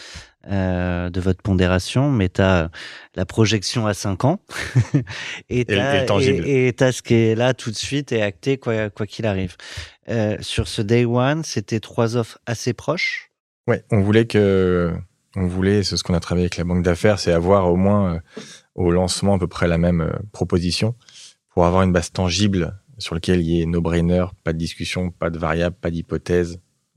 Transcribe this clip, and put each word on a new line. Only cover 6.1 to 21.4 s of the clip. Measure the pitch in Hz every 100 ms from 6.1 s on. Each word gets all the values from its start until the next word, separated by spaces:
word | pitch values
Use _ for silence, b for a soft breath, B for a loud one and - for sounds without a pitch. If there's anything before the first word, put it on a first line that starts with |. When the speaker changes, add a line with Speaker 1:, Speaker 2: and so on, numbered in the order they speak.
| 98 98 85
Speaker 1:
et, | 107 135 127
et |
t'as | - 131
ce | -
qui | -
est | 117 113 110
là | 127
tout | 127 120
de | 104
suite | - 143 143
et | 117
acté | 104 - 135 135
quoi, | 123 110 107
quoi | - 107
qu'il | - 110
arrive. | 95 92 - B B B B -
Euh, | 113 107 104
sur | - - 110
ce | -
day | 104 120
one, | 120 123 131 156
c'était | 156 113 - 113
trois | - - 113 120
offres | 110 -
assez | - 117 127
proches. | 113 - 170 - - - _ _ _ -
Speaker 2:
Ouais, | - -
on | 107
voulait | 98 110 113
que, | 104 101 95 92 90 85 85 90 _ _ 98
on | 90
voulait, | 92 95 104
c'est | 95 82
ce |
qu'on | -
a | 87
travaillé | - 87 87
avec | -
la |
banque | 87 90
d'affaires, | 87 85 107 98
c'est | 90
avoir | 85 87 101 90
au | 90
moins, | 98 104 95
euh, | 82 B B B B B
au | - 90
lancement | 90 90 - 98
à | 95
peu | 85
près | - 87
la | 82
même, | 87 87
euh, | 80 - 104
proposition | - 90 92 87 - 110 120 B B B B